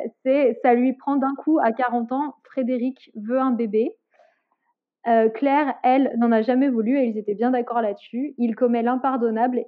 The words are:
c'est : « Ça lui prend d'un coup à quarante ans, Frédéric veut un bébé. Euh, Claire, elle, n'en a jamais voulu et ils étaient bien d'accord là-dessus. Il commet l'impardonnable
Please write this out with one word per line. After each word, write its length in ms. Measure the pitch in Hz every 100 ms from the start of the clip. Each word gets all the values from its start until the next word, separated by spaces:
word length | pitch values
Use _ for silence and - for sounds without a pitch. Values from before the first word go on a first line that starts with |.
| 233 -
c'est : « 360 | 262 277 269 240
Ça 100 | 262
lui 180 | 240 254
prend 220 | 254 - 285
d'un 180 | 269 277
coup 220 | - 311
à 80 | 233
quarante 400 | 226 247 240 233
ans, 240 | 262 294 -
Frédéric 680 | _ - 247 254 247 262 - 226
veut 240 | 208 254
un 120 | 262
bébé. 440 | 233 233 214 254 440 _ _ _ _ _ _ _ _ _ _ 233
Euh, 200 | 226 226
Claire, 440 | 220 277 277 294 247
elle, 300 | 254 262 277 226
n'en 140 | 233
a 100 | 226
jamais 280 | 220 254 277
voulu 280 | 233 214 277
et 80 | 247
ils 100 | 214
étaient 160 | 208 196
bien 160 | 240
d'accord 300 | 254 240 233
là-dessus. 540 | 220 202 - 233 294 277
Il 180 | 240 220
commet 280 | 247 233
l'impardonnable 800 | 233 254 262 262 233 220 247 247